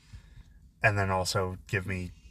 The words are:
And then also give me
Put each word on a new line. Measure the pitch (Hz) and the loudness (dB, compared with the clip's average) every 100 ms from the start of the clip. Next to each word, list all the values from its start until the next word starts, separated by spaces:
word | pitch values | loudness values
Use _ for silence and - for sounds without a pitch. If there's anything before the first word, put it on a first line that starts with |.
| - - - - - - - - | -20 -20 -18 -20 -20 -20 -20 0
And | 110 101 | 2 4
then | 95 | 2
also | 95 90 - 92 92 - | 2 2 0 0 -4 -4
give | 101 | -2
me | 92 92 87 - - | -2 -4 -6 -12 -20